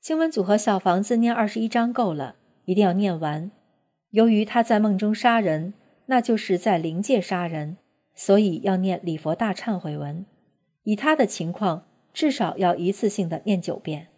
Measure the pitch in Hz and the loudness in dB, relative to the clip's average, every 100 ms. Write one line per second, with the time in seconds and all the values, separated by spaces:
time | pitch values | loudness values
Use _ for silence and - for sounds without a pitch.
0 | - 320 330 311 185 208 214 196 190 180 | -4 0 0 0 2 2 2 0 2 0
1 | 208 240 233 233 214 220 226 233 233 240 | 2 2 2 2 -2 -2 -2 0 -2 0
2 | 220 156 135 - _ _ - 185 202 180 | -2 -2 -8 -12 _ _ -4 2 4 4
3 | 202 170 156 151 175 - _ _ _ _ | 0 0 -4 -4 -8 -14 _ _ _ _
4 | _ 208 226 214 214 240 226 214 214 190 | _ 2 4 4 2 0 2 2 2 2
5 | 208 214 240 233 196 156 165 202 _ _ | 0 2 2 2 2 0 -4 -10 _ _
6 | - 254 233 220 - 185 - 180 160 160 | 0 0 2 0 0 0 2 0 0 -4
7 | 208 254 180 185 175 165 151 175 _ _ | 0 0 0 -4 -4 -6 -8 -10 _ _
8 | _ _ - 196 208 165 196 185 190 175 | _ _ 2 4 4 0 -2 0 0 -2
9 | 175 156 156 165 226 180 - 175 160 147 | -4 -6 -4 -2 -2 -4 -4 -6 -6 -8
10 | 147 156 196 _ _ _ _ _ - 214 | -8 -10 -12 _ _ _ _ _ -4 -2
11 | 311 311 208 - 165 175 202 165 _ _ | 0 2 2 0 -8 -2 -2 -4 _ _
12 | _ - 311 269 175 - 180 175 175 196 | _ -2 0 0 -2 0 0 2 0 0
13 | 214 196 175 160 - 196 170 - - 151 | -2 -2 -4 -4 -2 -2 -2 -8 -8 -10
14 | 160 | -12